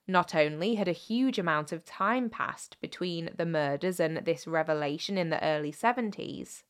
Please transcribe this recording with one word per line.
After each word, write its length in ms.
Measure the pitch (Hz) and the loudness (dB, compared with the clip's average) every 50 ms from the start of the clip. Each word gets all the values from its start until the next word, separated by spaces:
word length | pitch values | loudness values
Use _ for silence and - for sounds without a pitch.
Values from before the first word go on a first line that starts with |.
| _ - | _ 2
Not 260 | 185 180 170 - - | 2 2 2 4 4
only 400 | 160 151 151 151 156 175 220 233 | 4 4 4 2 0 0 0 2
had 140 | 208 202 180 | 2 2 0
a 40 | 165 | 0
huge 460 | - - - 220 240 262 262 - 208 | -2 -2 -2 0 2 2 2 2 2
amount 320 | 180 170 151 151 151 - | 2 2 2 2 0 -2
of 140 | 180 160 - | -4 -8 -8
time 440 | - - - 190 208 240 254 247 226 | -10 -4 0 0 2 2 2 0 -2
passed 480 | - - 131 - - - - - - - | -2 -4 -4 -4 -6 -8 -14 -16 -12 -12
between 500 | - 160 - - 180 180 170 165 165 170 - | -10 -10 -6 -4 -4 -4 -2 -4 -4 -4 -4
the 100 | - 170 | -2 -2
murders 540 | 170 165 156 147 139 143 143 - 185 180 - | 0 2 2 2 2 0 0 0 0 2 2
and 180 | 165 156 160 - | 2 2 0 0
this 280 | - 165 160 160 - 165 | 0 0 0 0 -2 0
revelation 680 | 160 160 156 160 156 151 147 143 147 165 - - 202 | 0 2 2 2 2 0 0 -2 -2 -4 -4 -2 -2
in 140 | 185 170 165 | 0 0 0
the 120 | 156 - - | 0 0 2
early 260 | 156 156 151 147 147 | 2 2 0 0 -4
seventies, 920 | 156 - 220 233 240 254 233 208 190 - - - - - - - - - - | -4 0 0 2 2 2 -2 -4 -4 -6 -8 -8 -8 -10 -10 -12 -14 -18 -20